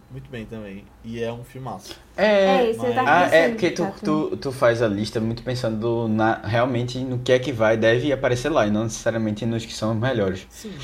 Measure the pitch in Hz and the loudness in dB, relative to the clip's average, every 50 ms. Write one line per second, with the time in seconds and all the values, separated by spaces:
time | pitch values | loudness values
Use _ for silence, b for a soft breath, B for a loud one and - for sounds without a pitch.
0 | - - 127 135 135 - 131 117 110 101 113 110 107 101 95 98 101 - - - | -20 -18 -18 -16 -16 -12 -12 -12 -12 -10 -12 -12 -12 -12 -12 -14 -16 -18 -20 -18
1 | - 113 117 117 117 113 120 120 120 - - 127 131 120 104 92 - - - - | -14 -10 -8 -6 -6 -6 -6 -8 -12 -16 -14 -12 -10 -10 -10 -12 -12 -16 -18 -18
2 | - - - - 190 214 208 196 196 190 190 - 247 226 226 226 240 247 233 254 | -20 -12 -6 -2 0 2 2 2 4 2 2 2 2 0 -2 -2 -2 -2 -2 0
3 | 254 143 151 175 180 170 294 320 330 247 226 220 196 170 - - 170 190 202 - | 2 4 4 4 4 6 6 6 4 4 2 0 -2 -2 0 0 -2 -4 -4 -4
4 | - 202 151 156 156 - - - - 139 123 127 139 120 117 113 123 110 101 98 | -4 -2 0 0 0 -2 -4 -6 -6 -6 -2 2 2 2 4 4 2 0 0 0
5 | 104 101 - 113 110 113 113 113 - 127 127 123 - 113 110 107 110 117 117 117 | -2 -2 -2 -2 -2 -2 -4 -4 -6 -6 -4 -4 -2 -2 -2 -2 -2 0 0 0
6 | 117 110 107 107 110 110 113 - - 101 101 117 120 135 127 117 120 123 - 127 | 0 0 2 2 2 2 2 0 -2 0 2 2 2 2 2 0 -2 -4 -4 -6
7 | 131 131 127 123 127 - 127 127 127 127 127 110 110 107 113 110 110 113 117 127 | -4 -4 -4 -2 2 4 4 4 2 0 0 2 4 4 4 4 4 4 4 4
8 | 127 151 135 131 - 127 123 120 - 147 160 139 110 107 107 107 113 113 113 - | 2 0 0 0 2 0 0 0 0 0 2 2 2 2 2 0 0 -2 -4 -4
9 | - 117 110 117 113 107 104 104 123 113 117 113 113 - - - 110 110 117 110 | -2 -2 0 0 0 -2 -2 -2 -2 -2 -2 -4 -4 -6 -8 -4 -2 -2 -2 0
10 | 113 131 131 113 98 95 92 92 - - - - - 214 180 143 | 0 0 0 0 0 0 -2 -4 -8 -16 -18 -16 -14 -14 -12 -12